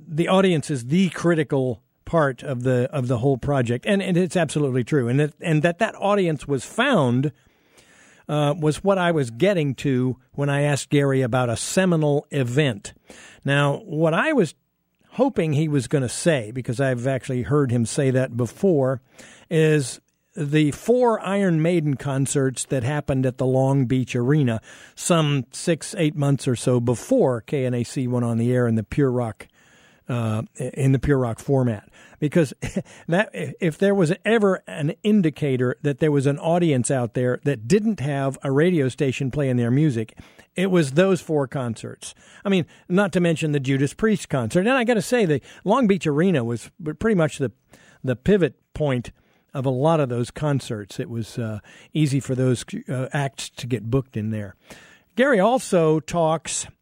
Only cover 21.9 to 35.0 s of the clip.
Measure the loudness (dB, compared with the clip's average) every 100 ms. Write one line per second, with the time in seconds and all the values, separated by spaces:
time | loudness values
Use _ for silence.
21.9 | -2 -2 -2 -2 0 -2 -2 -6 -4 -2
22.9 | -4 -2 -2 -2 -2 0 2 2 2 2
23.9 | 0 -2 -2 2 2 2 -2 -8 -20 -20
24.9 | -6 0 2 2 0 -4 -6 -2 -2 -4
25.9 | -2 -2 0 0 0 0 -2 2 2 2
26.9 | -2 0 2 2 0 -4 -4 -2 -2 -4
27.9 | -4 -2 -2 0 0 2 2 2 0 -2
28.9 | 0 0 0 -4 -8 -18 _ _ _ _
29.9 | _ -8 -4 -2 -2 -6 -8 -8 0 2
30.9 | 2 2 0 0 -4 -2 0 0 -2 -8
31.9 | -20 -20 -6 -2 0 0 -4 -8 -8 -10
32.9 | -10 -2 -2 -2 -6 -10 -4 -4 0 2
33.9 | 2 2 0 0 2 2 0 -6 -6 -4
34.9 | -2